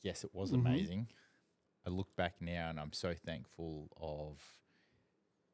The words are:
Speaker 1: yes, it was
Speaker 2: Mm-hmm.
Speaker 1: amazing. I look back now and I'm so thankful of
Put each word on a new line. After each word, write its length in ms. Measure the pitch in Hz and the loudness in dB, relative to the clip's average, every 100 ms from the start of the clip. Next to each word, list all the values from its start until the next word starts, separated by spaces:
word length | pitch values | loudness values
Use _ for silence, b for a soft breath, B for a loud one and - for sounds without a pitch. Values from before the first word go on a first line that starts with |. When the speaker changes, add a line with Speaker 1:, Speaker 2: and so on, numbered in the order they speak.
Speaker 1:
yes, 220 | 98 - | -4 -2
it 100 | - | -4
was 180 | 92 98 | -2 4
Speaker 2:
Mm-hmm. 80 | 127 | 6
Speaker 1:
amazing. 480 | 123 139 98 95 120 b b b b _ _ _ 90 | 6 6 4 0 -4 b b b b _ _ _ -2
I 40 | |
look 260 | 92 95 - | -2 -2 0
back 260 | 87 - | 0 0
now 280 | 87 85 82 | -4 -2 -2
and 100 | 78 | -4
I'm 140 | 76 | -4
so 200 | - 90 | -2 -2
thankful 760 | 82 - 78 - - 82 76 76 - | -2 -4 -6 -8 -8 -6 -6 -10 -8
of 640 | 80 76 76 71 - - _ _ _ _ _ _ _ _ _ | -6 -4 -6 -10 -18 -20 _ _ _ _ _ _ _ _ _